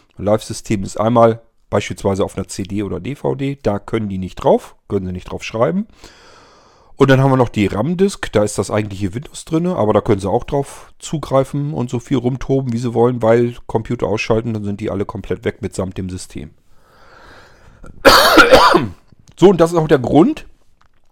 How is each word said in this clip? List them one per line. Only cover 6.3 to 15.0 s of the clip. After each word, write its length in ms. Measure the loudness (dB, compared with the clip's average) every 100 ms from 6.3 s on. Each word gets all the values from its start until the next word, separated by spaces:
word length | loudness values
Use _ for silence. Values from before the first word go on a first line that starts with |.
| -20 _ _ _ _ _ 0
Und 140 | 4
dann 120 | 4
haben 100 | 4
wir 60 | 2
noch 120 | 0
die 180 | 0 0
ram-disk, 640 | 0 -2 0 0 -2 -2
da 120 | 0
ist 140 | 0 -2
das 140 | -2
eigentliche 420 | -2 -4 -6 -6
Windows 300 | -6 -12 -16
drinne, 320 | -6 -4 -2 -2
aber 160 | 2
da 80 | 2
können 220 | 2 0
sie 80 | 0
auch 160 | -2 -2
drauf 480 | -6 -6 -12 -20 -20
zugreifen 720 | -8 -8 -2 0 0 -4 -6
und 160 | -6 -6
so 100 | -6
viel 180 | -2 -2
rumtoben, 540 | -2 -4 -2 -2 -2
wie 60 | -4
sie 160 | -4
wollen, 280 | 0 0 2
weil 360 | 2 4 2 -4 -6
Computer 400 | -6 -4 -4 -2
ausschalten, 460 | -4 0 -2 -2
dann 100 | -6
sind 160 | -6 -6
die 100 | -6
alle 140 | -6